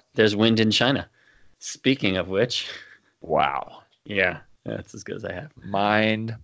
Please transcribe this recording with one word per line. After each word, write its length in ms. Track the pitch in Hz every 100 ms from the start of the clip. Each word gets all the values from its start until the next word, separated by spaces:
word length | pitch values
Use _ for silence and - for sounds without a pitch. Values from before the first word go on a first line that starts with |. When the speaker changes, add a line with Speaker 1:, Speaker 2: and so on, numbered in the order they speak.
| _
Speaker 1:
there's 200 | - 110
wind 280 | 101 113 113
in 100 | 110
China. 380 | 107 120 131 87 _ _ _ - _
Speaking 560 | - - - 135 104 92
of 140 | 90
which. 400 | 95 123 - - - - - _ _
Speaker 2:
Wow. 640 | 82 76 71 69 - - - _ -
Speaker 1:
Yeah, 320 | 101 92 80 - _
that's 320 | - 107 - -
as 80 |
good 140 | - 98
as 80 | 104
I 80 |
have. 180 | 90 156 - -
Speaker 2:
Mind 720 | 98 104 107 110 110 113 113